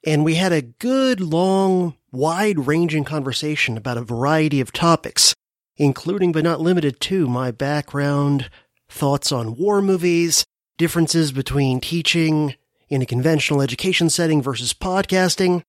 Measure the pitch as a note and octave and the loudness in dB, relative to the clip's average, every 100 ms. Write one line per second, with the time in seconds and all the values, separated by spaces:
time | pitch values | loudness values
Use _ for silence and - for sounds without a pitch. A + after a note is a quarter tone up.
0 | - D3+ D3+ D#3+ F#3 D#3+ B2 - A#3+ C4 | 0 2 2 2 2 0 -2 -6 -2 0
1 | C4 A#3 F3+ D#3+ F#3 F#3+ F#3+ F#3 F3 - | 2 0 0 0 2 2 2 2 0 -6
2 | _ B2+ D3 F3 G#3+ F3+ C3 D#3 E3+ D3+ | _ -2 -2 0 0 0 0 2 2 0
3 | C#3 D3+ C3+ A#2+ D3+ D3+ - A2+ A#2 A#2 | -2 -4 -4 -4 -4 -2 -2 -4 -4 -6
4 | A#2 A#2 C3+ D#3 D#3 C#3 B2+ - E3+ E3 | -4 -2 2 2 2 0 -2 0 2 2
5 | - - - - _ _ _ _ D3 C3 | 0 0 0 0 _ _ _ _ 0 0
6 | D#3+ G3+ F3+ D#3+ E3 D3+ D#3+ F3+ D3 B2+ | -4 0 0 2 0 0 2 2 0 -4
7 | - F#3+ D3 B2 B2+ A2 C#3+ D3 C#3+ C#3 | -4 0 0 0 -2 -4 -2 -2 -4 -2
8 | C#3+ C#3+ C#3+ C#3 B2 - _ _ _ - | 0 2 2 0 -2 -16 _ _ _ -4
9 | C#3+ C#3 - C3 A2+ A2+ F#3+ G3+ G3 F#3+ | 0 0 -2 -4 -6 -4 0 2 2 0
10 | F3 E3+ E3+ D#3 - _ _ _ E3 E3+ | 2 0 2 0 -2 _ _ _ -2 0
11 | E3 E3 D#3 C3+ C3 C#3 C#3 B2+ - E3+ | 0 2 0 -2 -4 0 0 0 -2 -4
12 | E3 E3+ D#3+ D#3 D3+ C3+ _ _ _ C#3+ | -2 0 2 0 -2 -6 _ _ _ -4
13 | B2+ B2 C3+ D#3 - C#3+ C3+ B2 F#3+ F3+ | -2 0 2 2 2 0 0 -2 -2 0
14 | E3 - E3 D#3 C3 A#2+ A#2+ - F#3+ F#3 | 0 0 0 0 0 -4 -6 -4 -2 -2
15 | F#3+ F#3 F#3 - F#3 F3+ | 0 2 2 2 0 0